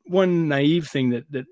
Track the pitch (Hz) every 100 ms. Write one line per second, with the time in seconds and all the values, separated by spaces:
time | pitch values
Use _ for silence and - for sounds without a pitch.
0 | - 185 185 170 156 139 143 170 151 139
1 | 127 120 135 135 -